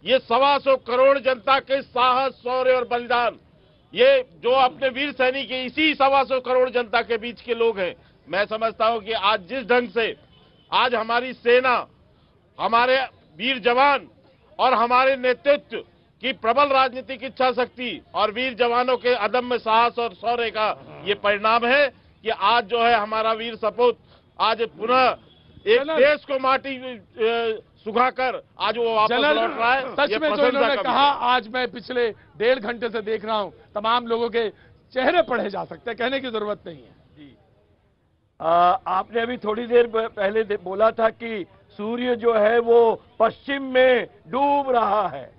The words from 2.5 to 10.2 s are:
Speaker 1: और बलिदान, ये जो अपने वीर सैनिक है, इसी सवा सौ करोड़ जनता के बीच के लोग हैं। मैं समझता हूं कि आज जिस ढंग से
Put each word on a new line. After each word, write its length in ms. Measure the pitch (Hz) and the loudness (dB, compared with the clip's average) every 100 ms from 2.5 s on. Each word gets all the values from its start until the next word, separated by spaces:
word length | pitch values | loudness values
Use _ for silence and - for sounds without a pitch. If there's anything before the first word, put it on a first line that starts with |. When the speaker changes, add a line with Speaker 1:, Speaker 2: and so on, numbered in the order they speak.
| 254 254 | -2 2
Speaker 1:
और 160 | 254 240 | 0 0
बलिदान, 480 | 240 240 240 233 147 _ _ _ _ _ | -6 -2 0 0 -4 _ _ _ _ _
ये 320 | 180 254 277 254 170 | 2 4 4 0 -8
जो 80 | 208 | 0
अपने 380 | 262 254 185 269 | 2 2 0 -4
वीर 220 | 254 285 | -2 -6
सैनिक 400 | - 254 269 233 | 0 -2 -2 -6
है, 140 | 254 254 | -6 -6
इसी 300 | 247 311 285 | 0 0 2
सवा 280 | 269 277 | 2 4
सौ 160 | 254 262 | 2 -2
करोड़ 300 | 247 254 254 | 0 0 2
जनता 320 | 240 233 202 | 0 0 -2
के 160 | 233 233 | -2 -4
बीच 240 | 233 220 | -6 -12
के 140 | - 233 | -8 -2
लोग 240 | 233 202 | 0 0
हैं। 160 | 180 - _ _ - | -6 -8 _ _ -8
मैं 160 | 175 202 | -4 -2
समझता 400 | 220 226 214 226 | -2 -6 -2 -2
हूं 140 | 233 | -2
कि 120 | 202 | -4
आज 280 | 220 196 220 | -2 0 -2
जिस 240 | 175 254 | -4 -10
ढंग 260 | 202 247 240 | 0 0 0
से 280 | 208 220 127 | -4 -4 -6